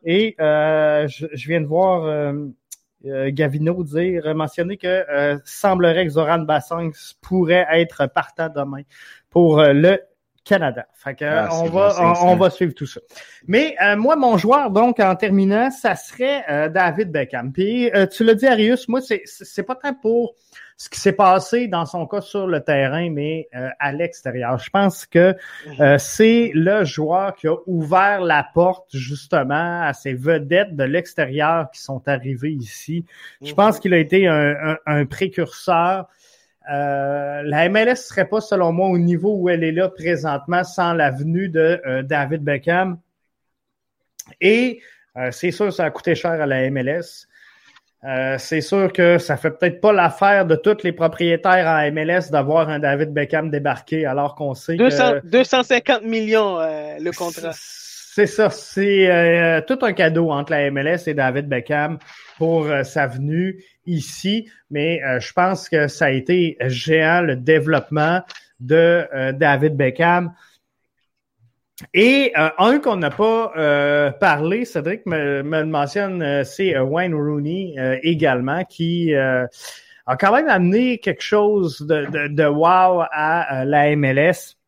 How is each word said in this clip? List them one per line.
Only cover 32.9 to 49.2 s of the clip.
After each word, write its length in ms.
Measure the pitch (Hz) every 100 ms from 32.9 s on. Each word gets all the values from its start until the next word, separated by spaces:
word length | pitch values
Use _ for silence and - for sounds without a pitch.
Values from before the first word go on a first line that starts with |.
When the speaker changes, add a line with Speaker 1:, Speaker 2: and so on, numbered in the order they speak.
| 170 170 - - _
Speaker 1:
Je 100 | 143
Speaker 3:
Mhm. 40 | 147
Speaker 1:
pense 240 | 208 220
qu'il 140 | 190
a 40 | 180
été 300 | 156 190 185
un, 280 | 151 147 147
un, 160 | 156 156 -
un 180 | 147 143
précurseur. 1040 | 147 190 190 165 - - 170 175 190 180 _ _ _ _ _ 147
Euh, 720 | 143 143 139 139 143 143 143
la 220 | 147 147 175
M 100 | 208
L 140 | 233
S 180 | 254 -
serait 160 | -
pas, 160 | 185 214
selon 320 | 214 196 175
moi, 160 | 165 190
au 100 | 175
niveau 380 | 170 175 190 208
où 140 | 180
elle 160 | 170 160
est 80 |
là 160 | 160 185
présentement 760 | 185 160 165 156 143 139 175
sans 300 | 180 - 175
la 180 | 170 147
venue 380 | 131 151 170 190
de, 320 | 160 160 170 139
euh, 180 | 131
David 380 | 135 147 135 156
Beckham. 580 | 143 139 - 175 185 175 _ _ _ _ _ _ _ _ _ _ _ _ - _
Et, 400 | 180 220 254 226 - _ _ 127
euh, 120 | 127
c'est 200 | 123 180
sûr, 220 | 170 208
ça 100 | 175
a 80 | 160
coûté 240 | - - 160
cher 160 | 175
à 140 | 165 147
la 160 | 131
M 160 | 131 139
L 100 | 127
S. 400 | 165 170 - _ _ - _ _ _ _ _ 135
Euh, 320 | 131 131 135
c'est 240 | - 160
sûr 320 | 143 196 190
que 240 | 185 175
ça 180 | 175